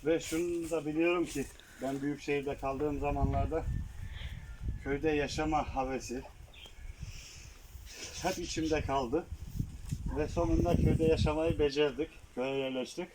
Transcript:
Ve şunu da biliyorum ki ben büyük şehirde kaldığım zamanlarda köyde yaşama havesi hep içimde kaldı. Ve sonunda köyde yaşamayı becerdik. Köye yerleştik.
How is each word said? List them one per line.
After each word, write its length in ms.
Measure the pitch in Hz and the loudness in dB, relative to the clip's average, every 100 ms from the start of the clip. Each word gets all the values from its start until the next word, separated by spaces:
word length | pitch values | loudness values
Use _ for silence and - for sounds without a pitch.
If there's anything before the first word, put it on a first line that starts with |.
Ve 160 | 139 160 | 4 2
şunu 500 | - 160 175 170 165 | 2 0 0 -2 0
da 160 | 160 147 | -2 0
biliyorum 400 | 151 170 175 156 | 2 4 4 0
ki 200 | 143 127 - - - | -2 -4 -8 -20 -6
ben 200 | 131 135 | -4 -2
büyük 180 | 139 147 | -2 -2
şehirde 380 | - 143 139 139 | 0 0 0 -2
kaldığım 420 | 135 135 151 143 | -2 0 0 0
zamanlarda 640 | 143 139 135 139 135 160 - - - - - - - - - - - - | 0 2 4 4 2 0 0 -2 -4 -8 -8 -6 -8 -8 -10 -6 -6 -4
köyde 260 | 135 139 156 | -2 0 2
yaşama 640 | 147 143 - 156 156 135 | 2 0 0 0 0 0
havesi 480 | 135 131 131 - 123 - - - - - - - - - - - - - - - - - - - - | -2 -2 -2 -4 -8 -8 -16 -18 -18 -18 -14 -12 -12 -12 -12 -14 -16 -16 -18 -18 -16 -16 -14 -12 -4
hep 160 | 180 190 | -4 -2
içimde 420 | 170 - 160 151 | -4 -2 2 2
kaldı. 460 | - 139 139 151 180 - - - - - - - - - | 2 0 2 0 -2 -10 -8 -4 -6 -6 -8 -4 -2 -2
Ve 120 | 151 | 0
sonunda 480 | - 170 165 170 170 | 2 2 4 6 6
köyde 280 | 165 - | 6 6
yaşamayı 540 | 160 160 156 151 165 165 | 6 6 4 4 2 4
becerdik. 520 | 147 139 147 123 160 - - | 4 4 2 2 -4 -4 -12
Köye 220 | - 131 135 | -4 -2 0
yerleştik. 520 | 135 131 120 - 180 | 0 -2 -4 -6 -8